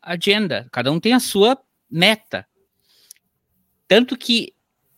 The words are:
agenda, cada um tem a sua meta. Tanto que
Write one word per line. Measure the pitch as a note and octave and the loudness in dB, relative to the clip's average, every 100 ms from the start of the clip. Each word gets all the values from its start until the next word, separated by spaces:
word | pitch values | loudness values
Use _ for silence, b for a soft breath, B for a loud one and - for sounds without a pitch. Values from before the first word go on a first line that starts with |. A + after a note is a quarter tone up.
agenda, | - F3 G3 G3+ G3+ A2+ B2 | -12 -4 0 0 0 -4 -8
cada | - B2 | -6 -2
um | E3 | -2
tem | A3 | 2
a | B3 | 0
sua | B3 G3+ G#3+ C4+ _ _ _ | 0 2 2 0 _ _ _
meta. | D#3+ F#3 G#3+ _ F#2 F#2+ _ _ _ _ b b b _ _ _ _ _ _ - | 0 0 0 _ -12 -12 _ _ _ _ b b b _ _ _ _ _ _ 2
Tanto | G3 B3 C4 | 2 2 -4
que | - A#3 D3+ - _ _ _ | -2 -2 -4 -12 _ _ _